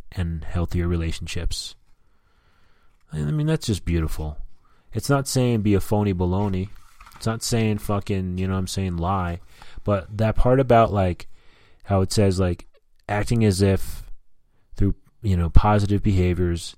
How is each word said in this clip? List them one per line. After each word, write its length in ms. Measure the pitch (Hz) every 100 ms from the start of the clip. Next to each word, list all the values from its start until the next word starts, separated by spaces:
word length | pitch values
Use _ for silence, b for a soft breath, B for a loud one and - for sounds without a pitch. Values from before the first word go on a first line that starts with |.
| -
and 320 | - 85 80 76
healthier 420 | 87 85 87 87
relationships." 880 | 85 80 - 80 - - - - - _ - _ _ _ _ _ _ _ _ _ _ _
I 60 | 156
mean, 240 | 147 151 151
that's 200 | 160 -
just 160 | 95
beautiful. 540 | - 85 78 - 76 73 - - _ _ _
It's 160 | 113 -
not 180 | 139 135
saying 340 | 131 123 113
be 120 | 104
a 60 | 95
phony 340 | - 104 104
baloney. 560 | 90 90 92 104 92 95 - - - - -
It's 100 | 110
not 180 | 113
saying 360 | - 117 110 107
fucking, 580 | - 101 - 98 92 90
you 100 | 95
know 60 |
what 60 | 95
I'm 80 | 92
saying, 300 | - 95 85
lie. 420 | 85 98 87 87 B B B B
But 340 | - 98 - 107
that 180 | 110 -
part 240 | 123 131
about, 320 | 127 117 110
like, 360 | 101 92 85 - b b b b b
how 180 | - 98
it 100 | 95
says, 280 | 110 98 92
like, 280 | 90 87 - _ _ _ -
acting 360 | 104 101 117
as 180 | 107 92
if 420 | 98 95 - - - - - - _ _ _ -
through, 200 | 101 - _ _
you 140 | 101 90
know, 140 | 82
positive 520 | - 107 104 101 101
behaviors, 760 | 104 95 90 87 87 82 -